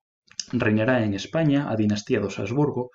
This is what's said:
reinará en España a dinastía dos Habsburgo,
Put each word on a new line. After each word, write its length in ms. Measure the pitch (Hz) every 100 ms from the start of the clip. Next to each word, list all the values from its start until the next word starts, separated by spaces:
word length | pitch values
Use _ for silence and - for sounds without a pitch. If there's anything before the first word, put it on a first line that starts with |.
| _ _ _ - -
reinará 480 | 120 110 107 110 127
en 160 | 107 98
España 560 | - 160 156 139 143
a 80 | 117
dinastía 400 | 107 104 - 123
dos 240 | 98 -
Habsburgo, 480 | 104 131 147 120 123